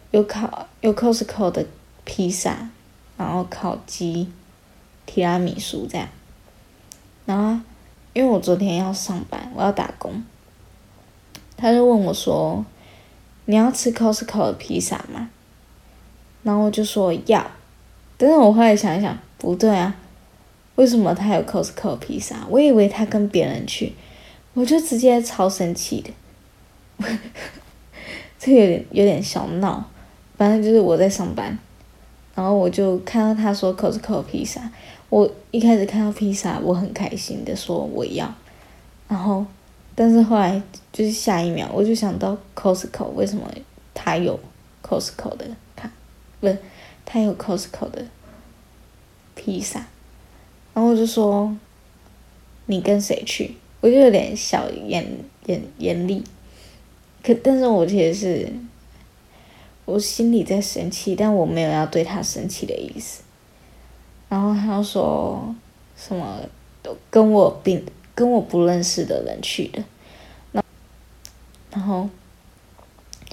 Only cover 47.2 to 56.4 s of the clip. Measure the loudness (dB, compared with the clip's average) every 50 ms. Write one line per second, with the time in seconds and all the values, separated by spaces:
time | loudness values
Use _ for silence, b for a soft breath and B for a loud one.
47.2 | 0 0 -2 -4 -4 -4 -4 -4 -6 -10 -10 -10 -10 -10 -10 -12 -14 -14 -18 -20
48.2 | B B B B B B B -20 -20 _ _ -20 -20 -20 _ _ _ _ _ _
49.2 | _ _ _ -12 -10 -8 -8 -6 -8 -8 -10 -12 -14 -14 -20 _ -20 -20 -20 -20
50.2 | b b b b b b b _ _ _ _ 2 4 4 4 4 2 0 2 2
51.2 | 2 2 2 2 0 -2 -4 -8 -12 _ _ _ _ _ _ _ -20 -20 -20 -20
52.2 | -20 -20 _ -20 -20 -20 -20 -16 -6 -4 -4 -2 2 2 2 2 0 -2 -4 -4
53.2 | -4 -8 -6 -6 -8 -8 -10 -16 _ -20 -10 2 4 6 8 8 8 8 8 6
54.2 | 2 0 -6 -8 -4 -2 -2 -2 -2 -4 -8 -10 -8 -6 -6 -6 -6 -8 -10 -12
55.2 | -14 -18 -20 _ -6 -6 -6 -6 -6 -12 -12 -6 -4 -2 -2 -2 -2 -2 -4 -4
56.2 | -6 -12 -16 -20